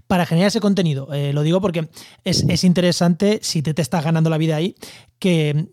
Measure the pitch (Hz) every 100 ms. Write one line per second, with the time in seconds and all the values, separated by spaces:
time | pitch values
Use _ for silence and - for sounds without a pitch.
0 | - 185 170 165 202 196 202 196 170 135
1 | 135 143 143 147 151 180 190 165 160 -
2 | - - - - - 175 185 175 175 165
3 | 175 170 202 214 - 165 147 151 151 180
4 | 151 165 165 160 160 156 180 - - -
5 | - _ 196 170 151 147 -